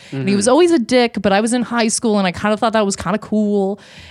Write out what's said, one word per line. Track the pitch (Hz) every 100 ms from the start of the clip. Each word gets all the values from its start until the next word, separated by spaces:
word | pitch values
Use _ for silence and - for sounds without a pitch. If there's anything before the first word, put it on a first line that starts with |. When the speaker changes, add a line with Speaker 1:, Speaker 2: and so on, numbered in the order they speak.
| -
Speaker 1:
And | 135
he | 160
Speaker 2:
Mm-hmm. | 202
Speaker 1:
was | 202
always | 277 349
a | 330
dick, | 220 247 240 226
but | 196
I | 196
was | 226
in | 247
high | 233 233 226
school | - 233 208
and | 190
I |
kinda | 175 208 208
thought | 233
that | 220 202
was | 196
kinda | 165 208
cool. | - 214 208 208 190 202 - - -